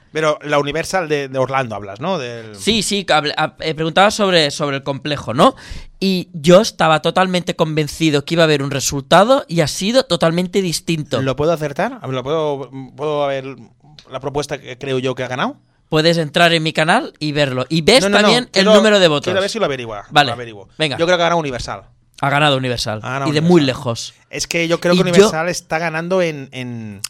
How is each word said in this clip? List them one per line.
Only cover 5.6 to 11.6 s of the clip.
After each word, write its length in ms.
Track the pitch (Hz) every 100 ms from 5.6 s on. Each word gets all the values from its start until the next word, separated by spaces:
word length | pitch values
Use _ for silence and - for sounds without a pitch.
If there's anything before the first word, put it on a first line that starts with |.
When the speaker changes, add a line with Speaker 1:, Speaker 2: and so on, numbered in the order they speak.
| - - - -
Speaker 2:
Y 300 | 190 185 -
yo 280 | 165 147 180
estaba 400 | 220 - 165 156
totalmente 540 | 165 170 190 180 175 170
convencido 680 | 160 156 147 - 160 143 -
que 100 | 165
iba 80 |
a 20 | 160
haber 180 | 143
un 80 | 139
resultado 720 | 135 - 143 135 170 214 269 -
y 140 | 165
ha 60 | 143
sido 360 | - 190 254 -
totalmente 560 | 170 165 170 185 196
distinto. 600 | 180 156 - 160 139 120
Speaker 1:
¿Lo 140 | 135 131
puedo 160 | 151
acertar? 480 | 160